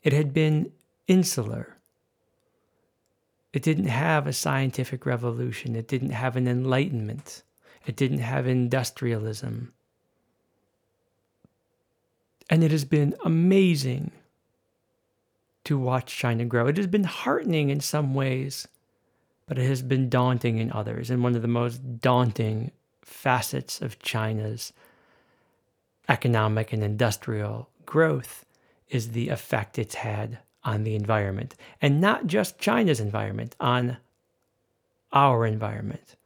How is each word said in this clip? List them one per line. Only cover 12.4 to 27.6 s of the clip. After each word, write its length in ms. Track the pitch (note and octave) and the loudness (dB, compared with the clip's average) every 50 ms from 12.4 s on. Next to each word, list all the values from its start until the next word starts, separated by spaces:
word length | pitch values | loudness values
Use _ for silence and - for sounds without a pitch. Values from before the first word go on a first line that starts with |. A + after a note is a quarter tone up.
| _ _ | _ _
And 140 | D#3+ D#3+ E3 | 4 4 6
it 80 | D#3 | 4
has 120 | D3+ D#3+ C#3 | 4 2 0
been 300 | C3+ - D3+ D3 C#3+ E3+ - - | 2 2 2 4 2 0 -2 0
amazing 880 | F3 D#3+ D#3+ E3+ F#3 F#3+ G3 G3 F#3 E3+ C#3+ C3+ C3 B2 C3+ - - - - _ _ _ _ _ _ _ _ _ _ _ _ _ _ _ _ _ _ _ _ _ _ _ _ _ _ _ _ _ | 0 2 4 4 6 6 6 6 4 4 2 0 -4 -4 -4 -6 -8 -10 -14 _ _ _ _ _ _ _ _ _ _ _ _ _ _ _ _ _ _ _ _ _ _ _ _ _ _ _ _ _
to 120 | - D3+ C#3 | -2 -2 0
watch 400 | C3 B2+ B2+ C3 B2 - - - | 0 0 0 0 -2 -4 -8 -2
China 280 | - B2 A#2 A2+ A#2+ | 0 0 0 0 -2
grow. 200 | A#2+ A#2+ A#2+ A#2 | 0 2 2 2
It 120 | C3 D3+ F3+ | 2 2 0
has 100 | G#3 F3+ | 0 0
been 160 | F3+ G#3+ G3 | 2 0 0
heartening 680 | E3+ - - - B3+ C#4 - D#4+ B3 E3+ D#3 D3 C#3 | 0 -2 -4 -2 0 0 0 0 0 0 2 2 2
in 100 | C#3 D3 | 0 0
some 360 | C#3 - - D3+ D3+ C3+ C3+ | -2 -2 -2 -2 0 0 0
ways 520 | C#3 C3+ C3+ C3 C3 C3+ C#3 C3+ - - - _ _ _ _ _ _ _ _ _ _ _ _ _ _ _ | 0 0 0 -2 -2 -4 -6 -8 -10 -14 -16 _ _ _ _ _ _ _ _ _ _ _ _ _ _ _
but 120 | - - C3 | -6 -2 0
it 100 | B2 C3 | 0 0
has 140 | C#3 B2 | 0 -2
been 280 | C3 B2+ C3+ C3 C3+ B2 | 0 0 0 2 2 2
daunting 480 | A#2+ B2+ B2+ B2+ B2+ A#2+ - A#2+ A2+ A2 | 4 4 4 4 2 2 0 0 0 0
in 140 | A2+ A#2 | -2 -2
others. 380 | - A2 G#2+ G#2+ A2+ A#2 A#2+ A#2 | -2 -4 -6 -6 -6 -6 -4 -2
And 140 | B2+ B2 A#2+ | -2 0 2
one 120 | B2 A#2+ | 2 0
of 60 | A#2+ | 0
the 60 | A2+ A#2 | 0 0
most 520 | A#2 A#2 A#2+ B2 A#2+ B2+ C3 C3 A#2+ A2+ | 0 0 0 -2 -4 -8 -10 -10 -10 -2
daunting 720 | - C3 B2 B2 B2+ A#2+ G#2 - A#2 A2 A2 G#2+ A2+ C3+ _ _ _ _ _ _ _ | 2 4 4 4 4 2 0 0 -2 -2 -2 -4 -6 -8 _ _ _ _ _ _ _
facets 760 | - - - - C3+ B2+ B2+ - - - C3+ B2+ - - - | -20 -20 -6 0 0 2 2 0 -4 -6 -8 -8 -8 -10 -8
of 180 | - B2 G#2+ _ | -8 -10 -10 _
China's 760 | - - - A2+ A2 A2 A2 G#2+ G#2+ G#2+ A2+ A#2 - - _ _ _ _ _ _ _ _ _ _ _ _ _ _ _ _ _ _ _ _ _ _ _ _ _ _ _ - | -10 -6 -4 -2 -2 -2 -4 -4 -4 -6 -6 -8 -10 -14 _ _ _ _ _ _ _ _ _ _ _ _ _ _ _ _ _ _ _ _ _ _ _ _ _ _ _ 0
economic 680 | - - - B2 A#2 A2+ A2 A2 G#2+ A2 A2 - - | 0 2 4 2 2 4 2 2 2 0 -2 -2 -2
and 100 | A2 G#2+ | -2 -2
industrial 880 | G#2 G#2 G#2+ B2 A2+ G#2 - - - A2+ A2 G#2 G#2 G#2+ A2+ | -2 0 2 0 0 0 -2 -6 -6 -4 -4 -4 -6 -6 -10